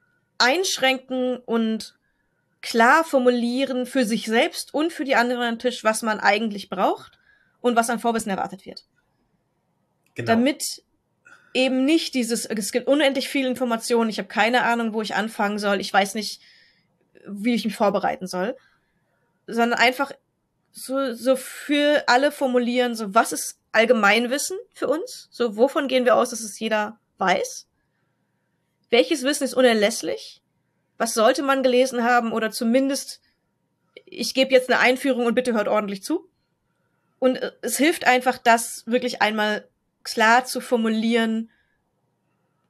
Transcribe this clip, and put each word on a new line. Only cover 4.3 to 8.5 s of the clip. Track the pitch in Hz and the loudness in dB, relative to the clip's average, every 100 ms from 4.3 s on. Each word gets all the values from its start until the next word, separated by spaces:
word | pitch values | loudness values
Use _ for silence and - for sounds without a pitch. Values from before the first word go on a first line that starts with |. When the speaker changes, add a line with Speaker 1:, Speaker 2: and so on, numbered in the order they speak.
| 226 339 - - | 0 0 -4 -6
Speaker 1:
und | 277 330 | -4 -4
für | - | -4
die | 277 220 | 0 2
anderen | 240 247 | 2 -2
am | 240 233 | -4 -2
Tisch, | 247 240 | -4 -2
was | 220 220 | -2 0
man | 226 214 | -4 0
eigentlich | 202 208 226 202 - | 2 2 -2 -6 -8
braucht | 185 233 440 - _ _ _ _ _ | -2 -2 -2 -10 _ _ _ _ _
und | 247 233 | 0 0
was | 233 | 0
an | 233 | -2
Vorwissen | 240 226 226 | -2 -4 -4
erwartet | 190 190 | -6 -6